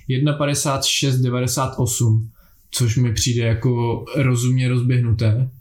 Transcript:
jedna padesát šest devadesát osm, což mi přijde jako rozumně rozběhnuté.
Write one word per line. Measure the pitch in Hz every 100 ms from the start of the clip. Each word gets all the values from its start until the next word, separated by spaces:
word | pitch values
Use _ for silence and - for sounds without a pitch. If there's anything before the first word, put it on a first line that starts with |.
| -
jedna | 131 147
padesát | 147 143 139 151 135 -
šest | - 139 127
devadesát | 123 123 127 139 127 -
osm, | 113 - 120 110 113 - - _ _
což | - 120 113
mi | 120
přijde | 101 - 120 117
jako | 113 131 120 117 117 - 151
rozumně | 127 123 123 131 127
rozběhnuté. | 127 123 123 117 110 110 117 131 -